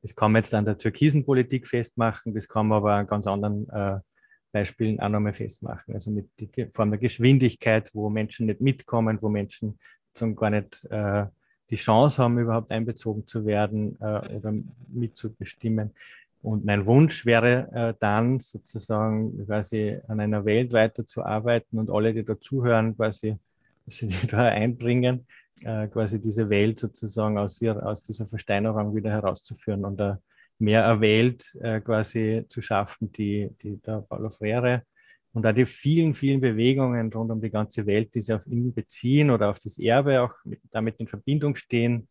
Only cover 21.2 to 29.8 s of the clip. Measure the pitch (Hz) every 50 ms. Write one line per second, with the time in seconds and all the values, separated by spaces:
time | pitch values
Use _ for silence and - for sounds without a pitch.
21.2 | - - 107 107 110 120 117 117 - _ - 110 110 107 - 104 107 113 110 113
22.2 | 107 110 110 - _ - 139 135 120 120 117 113 110 113 107 107 110 110 107 -
23.2 | - 107 110 - _ _ _ _ _ _ _ _ _ - - - 120 107 92 92
24.2 | 107 117 - 104 123 117 104 104 107 123 120 123 120 120 120 123 123 123 127 127
25.2 | 123 _ _ _ _ _ _ - - - 110 107 107 104 - 117 110 101 107 107
26.2 | 101 110 104 113 110 101 104 101 104 110 110 - - 107 - - - 107 - 113
27.2 | 107 107 107 101 101 98 - - 117 113 110 104 - 107 107 - _ - 107 -
28.2 | 113 101 - 101 - - 101 101 104 113 107 107 104 104 104 110 101 110 104 107
29.2 | 101 95 - - - - 117 - - - 104 101